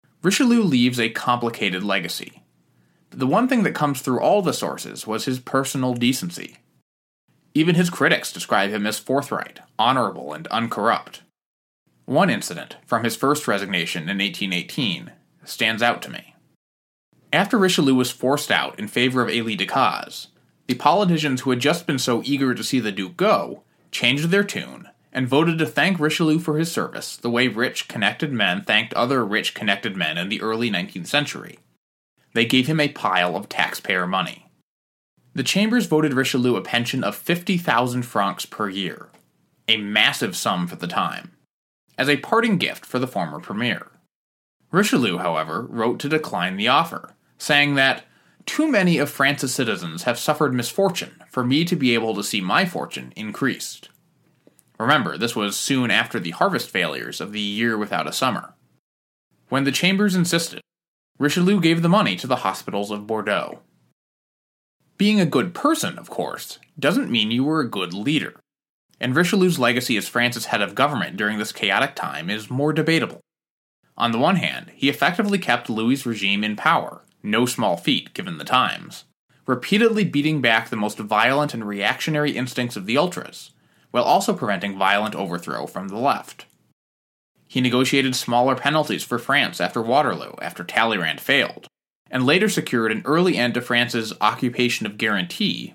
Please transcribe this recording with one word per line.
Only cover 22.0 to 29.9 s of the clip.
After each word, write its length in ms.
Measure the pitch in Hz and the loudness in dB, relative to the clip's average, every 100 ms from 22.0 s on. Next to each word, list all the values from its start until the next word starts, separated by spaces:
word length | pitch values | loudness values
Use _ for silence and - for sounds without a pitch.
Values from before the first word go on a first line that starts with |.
| - 120 | 0 0
eager 300 | 120 139 135 | 0 0 0
to 80 | 123 | -2
see 180 | 110 131 | -2 -2
the 120 | 107 | 0
Duke 240 | 98 95 87 | -4 -6 0
go 460 | 196 135 69 - _ _ _ | 2 2 0 -10 _ _ _
changed 380 | - 120 139 165 | 0 0 2 2
their 160 | 196 | 2
tune 440 | 202 - 64 64 - _ _ | 2 -4 -10 -12 -20 _ _
and 160 | - 127 | -4 2
voted 320 | 135 165 165 | 4 4 2
to 80 | 151 | 0
thank 320 | - 165 180 | 2 2 2
Richelieu 400 | 151 - 160 156 | 0 2 2 2
for 200 | 170 151 | 0 0
his 120 | 165 | 0
service 460 | - 82 - - - | -2 -6 -6 -12 -8
the 140 | 117 | -2
way 180 | 117 127 | 2 2
rich, 400 | 107 123 - - | 2 -2 -4 -8
connected 420 | 120 101 - 151 | -2 -2 0 -2
men 320 | 123 98 92 | 0 0 0
thanked 300 | 98 107 113 | 0 0 0
other 320 | - 120 135 | 0 0 0
rich, 300 | 107 104 - | 0 0 -2
connected 420 | - 107 98 117 | -4 -2 -2 -2